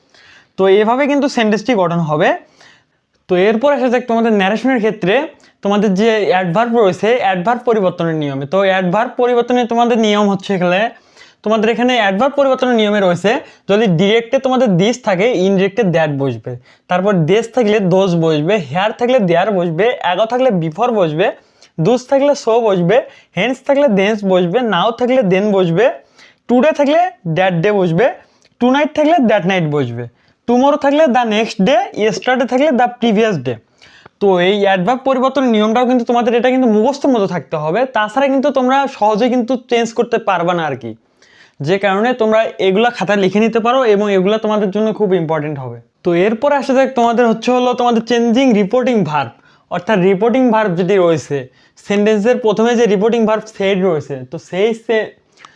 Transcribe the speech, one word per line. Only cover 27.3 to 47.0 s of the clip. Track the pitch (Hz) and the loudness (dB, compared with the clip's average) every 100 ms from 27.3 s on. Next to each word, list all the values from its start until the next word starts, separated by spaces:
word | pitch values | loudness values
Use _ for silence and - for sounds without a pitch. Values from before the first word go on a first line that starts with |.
that | 160 190 175 | 0 0 0
day | 190 | 0
বসবে, | 208 180 165 254 - - _ _ - | 0 0 2 0 -2 -16 _ _ -2
tonight | 240 269 302 | 0 2 0
থাকলে | 302 302 339 | 0 2 2
that | 233 214 | 2 2
night | 170 190 156 | 0 -2 0
বসবে, | 147 123 120 120 _ _ _ - | -2 -4 -6 -12 _ _ _ -2
tomorrow | 240 277 294 | 2 2 2
থাকলে | 285 285 320 | 0 2 2
the | 247 240 | 2 0
next | 208 226 - 190 | -2 -2 -2 2
day, | 302 403 - 214 | 2 -2 -2 -2
yesterday | 185 - 254 262 | -2 -2 -2 0
থাকলে | 254 302 | 0 0
the | 240 247 240 | 2 -2 0
previous | 233 202 226 175 | 0 0 0 -2
day। | 127 113 _ _ - - - - | -6 -8 _ _ -20 -20 -20 -2
তো | 202 185 | 0 2
এই | 175 208 | 2 2
অ্যাডভার্ব | 196 190 180 254 262 | 0 0 0 -2 0
পরিবর্তনের | 262 262 269 262 | 0 0 0 0
নিয়মটাও | 220 214 233 247 | 2 2 0 2
কিন্তু | 254 240 | 0 0
তোমাদের | 240 240 240 | 0 0 0
এটা | 254 | 0
কিন্তু | 254 247 | 2 2
মুখস্থের | 214 226 277 311 | 2 0 0 0
মতো | 240 196 | 0 0
থাকতে | 175 - 156 | -4 -6 -6
হবে, | 151 190 262 | -4 -2 -2
তাছাড়া | 220 214 262 277 | -2 -2 -2 0
কিন্তু | 269 277 | 0 0
তোমরা | 277 254 269 269 | 0 0 0 -2
সহজে | - 214 214 247 | -2 0 2 0
কিন্তু | 247 226 262 - | 0 -2 -4 -2
চেঞ্জ | 233 233 | -2 -2
করতে | - 233 226 | -2 -2 -2
পারবা | 226 180 170 | -2 -2 -2
না | 175 | -2
আর | 156 131 | -4 -8
কি। | 120 110 _ _ _ _ - - | -12 -16 _ _ _ _ -20 -10
যে | 147 196 | -4 -2
কারণে | 202 190 233 | 0 0 0
তোমরা | 247 220 220 220 - | 0 0 0 0 -2
এগুলা | 190 190 240 | 0 2 0
খাতায় | 240 185 208 | -2 -2 0
লিখে | 202 202 | 0 2
নিতে | 226 226 | 0 0
পারো | 226 262 | 0 0
এবং | 247 202 208 | 2 2 2
এগুলা | 196 185 220 | 0 0 0
তোমাদের | 220 214 202 | -2 -2 -2
জন্য | 208 220 | -2 -2
খুব | - 208 | -2 0
ইম্পর্টেন্ট | 185 156 156 147 143 | 0 -2 -4 -4 -8
হবে। | 127 117 - _ | -10 -14 -20 _
তো | - | -2
এরপর | 170 196 226 294 | 0 0 0 0
আসা | 285 269 | 0 0
যাক | 262 262 | 0 0
তোমাদের | 262 | 0